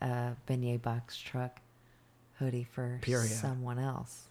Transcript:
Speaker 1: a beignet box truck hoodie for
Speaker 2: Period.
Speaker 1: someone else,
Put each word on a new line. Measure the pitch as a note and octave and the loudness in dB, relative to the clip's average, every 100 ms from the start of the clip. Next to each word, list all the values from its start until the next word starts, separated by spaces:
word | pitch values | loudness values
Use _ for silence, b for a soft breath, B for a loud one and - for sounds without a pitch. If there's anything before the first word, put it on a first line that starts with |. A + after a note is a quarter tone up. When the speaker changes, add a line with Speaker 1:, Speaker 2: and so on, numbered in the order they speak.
Speaker 1:
a | B2+ B2 A#2+ A#2+ - | 0 2 0 -2 0
beignet | B2+ A#2+ A#2+ | 2 2 2
box | A#2 A#2 A#2 - | 2 -2 -2 -10
truck | - C3 B2 - - - b b b b - - | -4 -2 -2 -6 -20 -20 b b b b -12 -2
hoodie | C3 A#2+ | 0 0
for | A#2+ - B2 B2 | -2 -2 -2 -2
Speaker 2:
Period. | B2 B2 A2+ | 2 4 4
Speaker 1:
someone | A2 C3+ B2+ B2 B2 | 2 0 -2 -2 0
else, | C3+ B2+ - - - | 0 -2 -6 -12 -18